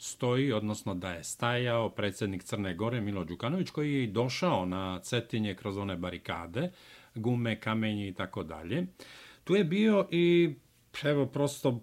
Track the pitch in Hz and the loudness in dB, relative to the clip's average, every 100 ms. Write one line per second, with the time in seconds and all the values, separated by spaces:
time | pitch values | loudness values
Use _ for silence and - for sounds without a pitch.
0 | - - 123 127 139 107 107 104 101 92 | -12 -2 0 2 2 2 0 -4 -4 -4
1 | 92 85 - - 120 123 123 117 104 - | -4 -6 -8 -2 0 2 2 2 0 0
2 | 104 98 104 92 - 104 98 85 113 123 | -2 0 -4 -4 -6 -4 -4 -2 -2 -2
3 | 104 98 82 87 117 185 - - 147 139 | -2 -4 -4 -4 -2 -2 -2 -2 0 0
4 | 117 104 127 - 180 110 90 92 95 90 | 0 0 0 2 2 2 0 -2 -2 -6
5 | - 120 113 113 104 95 107 98 101 90 | -2 -4 -2 -2 -2 -2 -4 -4 -4 -2
6 | 90 85 - 85 85 104 180 - - - | -4 -6 -6 -6 -4 -4 -4 -6 -20 -20
7 | - 117 120 123 117 107 113 110 110 104 | -14 -4 0 0 0 -2 0 0 0 -2
8 | 101 92 92 104 78 78 82 147 185 - | -4 -4 -6 -6 -8 -8 -4 -4 -4 -8
9 | - - - - - 196 165 196 220 202 | -20 -20 -20 -14 0 2 4 4 6 4
10 | 190 170 175 175 170 143 _ _ _ - | 4 4 6 6 6 0 _ _ _ -2
11 | 147 147 131 143 143 - 135 117 | 2 2 2 2 0 2 0 0